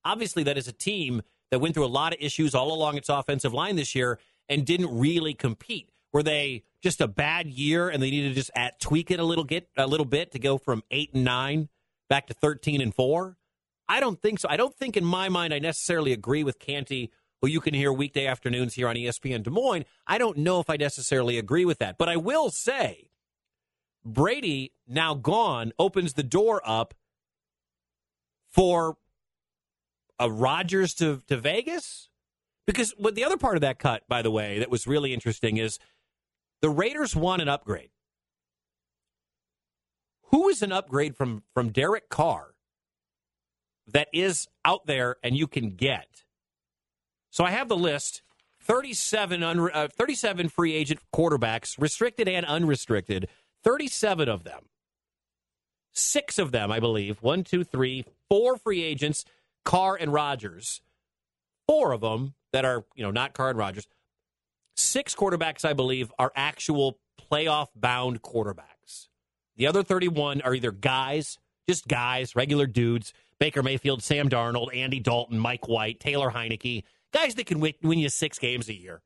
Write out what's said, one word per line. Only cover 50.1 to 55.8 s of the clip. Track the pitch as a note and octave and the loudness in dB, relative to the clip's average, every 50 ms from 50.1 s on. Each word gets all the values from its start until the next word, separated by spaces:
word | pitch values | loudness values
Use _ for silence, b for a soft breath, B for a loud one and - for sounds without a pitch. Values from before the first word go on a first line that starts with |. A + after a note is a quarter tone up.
| C#4 - - G#3+ G3 F3 E3+ D#3+ | 0 -2 -2 -2 0 0 -4 -2
free | - - E3+ E3 D#3 | 0 0 0 2 2
agent | D#3 D3+ C3+ D#3 - _ _ - | 0 0 -2 -4 -6 _ _ 0
quarterbacks, | - E3 E3+ D3+ B2 A#2+ A2+ A2 A#2 - - - - | 2 4 4 4 2 2 0 0 -2 -6 -8 -4 -2
restricted | C#3+ D3+ - - A3+ A#3+ - - A3 | -2 -2 0 0 -2 -2 0 -2 -2
and | G3 F#3 F3+ E3+ | 0 0 -2 -2
unrestricted, | D3 D3+ E3 E3+ D#3 C#3+ - - - A2+ G2+ F2+ - G2+ F#2+ F#2+ b b b b b b _ - | 0 0 2 2 2 2 0 0 0 -2 -2 0 -2 -4 -4 -4 b b b b b b _ 2
thirty-seven | A3 B3+ D4+ D4+ C4 - - - G#3+ F#3+ E3 D3 | 2 2 2 0 -4 -2 0 0 0 2 2 0
of | B2 G#2+ F2+ E2 | -2 -2 -4 -6
them. | F#2 - - _ _ _ _ _ _ _ _ _ _ _ _ _ _ _ _ _ _ _ _ _ _ _ _ | -14 -18 -18 _ _ _ _ _ _ _ _ _ _ _ _ _ _ _ _ _ _ _ _ _ _ _ _